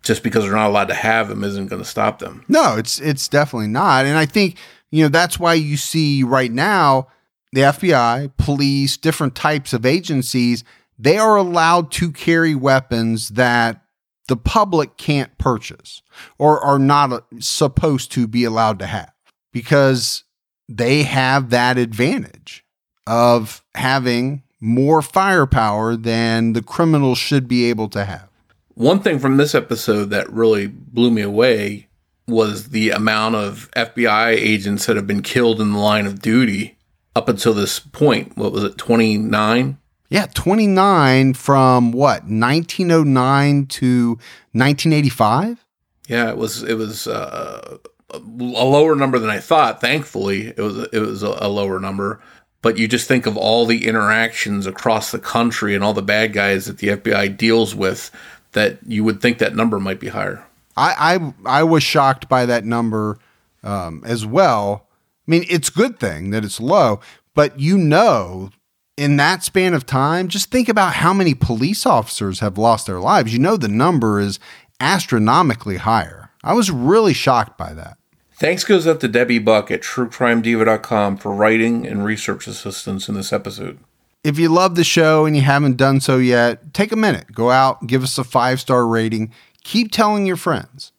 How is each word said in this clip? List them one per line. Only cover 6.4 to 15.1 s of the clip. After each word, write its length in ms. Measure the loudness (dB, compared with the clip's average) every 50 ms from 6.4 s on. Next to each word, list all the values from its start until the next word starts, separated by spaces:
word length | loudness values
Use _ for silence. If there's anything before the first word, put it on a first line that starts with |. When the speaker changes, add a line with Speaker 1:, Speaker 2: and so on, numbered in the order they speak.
| 0 0
Speaker 2:
now 580 | -2 -2 0 0 2 2 4 4 2 2 -2 _ _ _ _ _ _ _ _ _ 0
the 100 | 2 4
F 180 | 4 2 2
B 120 | 0 2 4
I, 380 | 4 4 2 0 0 -4 -8 _
police, 600 | -4 -2 -2 0 0 0 0 2 0 0 -2 -4
different 380 | -2 -2 -2 -2 0 -4 -4 -4
types 360 | -2 -2 -2 -2 -2 -4 -4
of 140 | -4 0 0
agencies, 800 | 0 0 0 -2 -2 -4 -4 -4 -2 -2 0 0 0 0 -2 -6 _ _ _ _ _ _
they 220 | _ 0 2 2 4
are 160 | 4 4 4
allowed 560 | 4 2 2 2 2 2 4 2 2 0 -2
to 200 | -4 -4 -4 -4
carry 440 | -6 -4 -2 0 2 2 2 0 0
weapons 760 | 0 2 2 2 2 0 _ -4 -2 -2 -2 -2 -4 -6 -6
that 540 | -2 0 0 2 2 2 2 0 -2 -8 _ _ _ _ _ _ _ _ _
the 100 | -6 -6
public 600 | -4 -4 -2 0 0 0 2 0 -2 -2 -2 _
can't 400 | -10 -4 -2